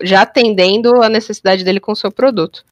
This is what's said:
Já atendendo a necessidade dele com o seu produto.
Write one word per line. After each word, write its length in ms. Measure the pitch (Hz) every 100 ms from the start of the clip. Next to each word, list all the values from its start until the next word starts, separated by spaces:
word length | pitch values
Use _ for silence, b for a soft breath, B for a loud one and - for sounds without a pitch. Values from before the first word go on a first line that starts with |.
Já 200 | 180 190
atendendo 800 | 226 277 233 196 185 208 233 247
a 80 | 220
necessidade 560 | 220 220 208 185 190
dele 160 | 185 196
com 120 | -
o 40 | 208
seu 140 | 196
produto. 540 | - 262 214 160 - _